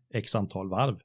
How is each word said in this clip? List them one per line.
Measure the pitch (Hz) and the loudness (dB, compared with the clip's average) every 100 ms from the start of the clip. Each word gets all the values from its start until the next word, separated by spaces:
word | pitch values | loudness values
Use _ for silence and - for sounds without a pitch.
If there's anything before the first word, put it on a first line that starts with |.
| _ | _
x | 117 - 113 | -4 0 0
antal | 98 98 95 | 0 -2 -2
varv. | 95 135 95 | 2 2 0